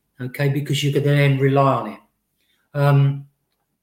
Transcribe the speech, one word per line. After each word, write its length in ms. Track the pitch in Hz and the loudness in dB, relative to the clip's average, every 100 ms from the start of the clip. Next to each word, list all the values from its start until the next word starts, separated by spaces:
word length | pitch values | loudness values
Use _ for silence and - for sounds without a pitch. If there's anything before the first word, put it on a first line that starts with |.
| _ - | _ -14
okay, 280 | 127 - 143 | -14 -4 -2
because 340 | 143 147 143 | -2 -4 -2
you're 100 | 143 | -2
gonna 220 | 143 143 | 0 0
then 240 | 143 139 135 | 2 2 2
rely 360 | 135 139 135 | 2 2 2
on 120 | 123 107 | 0 -6
it. 80 | 107 _ _ _ _ _ _ _ | -16 _ _ _ _ _ _ _
Um, 540 | 143 143 139 139 139 - _ _ _ _ _ | -2 2 4 2 -2 -12 _ _ _ _ _